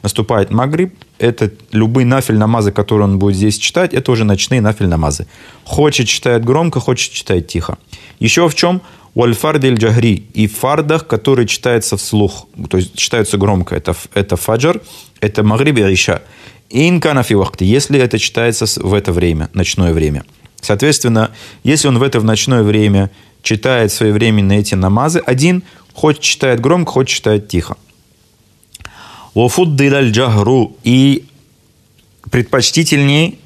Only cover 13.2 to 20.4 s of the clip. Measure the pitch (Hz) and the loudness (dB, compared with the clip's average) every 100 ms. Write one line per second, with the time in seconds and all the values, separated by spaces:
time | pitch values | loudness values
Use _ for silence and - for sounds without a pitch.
13.2 | 107 101 98 95 90 85 82 87 - 101 | 0 0 0 0 -2 -4 -4 -6 -4 -4
14.2 | 98 85 - 113 151 208 - - - _ | -2 -4 -2 0 0 -2 -8 -20 -20 _
15.2 | 107 107 107 110 143 131 98 92 - 87 | -4 0 0 2 0 2 2 2 0 -4
16.2 | - - - - _ 117 165 175 160 139 | -6 -20 -20 -20 _ 0 2 2 2 0
17.2 | 120 104 95 - 92 127 - 143 123 107 | 2 0 0 -2 2 2 2 2 2 0
18.2 | - - 117 110 110 - 92 101 98 87 | -2 -2 -2 -2 -4 -4 -2 -2 0 0
19.2 | 87 78 78 95 90 - 87 80 78 71 | 0 0 -4 -4 -4 0 0 2 -2 -4
20.2 | - _ | -10 _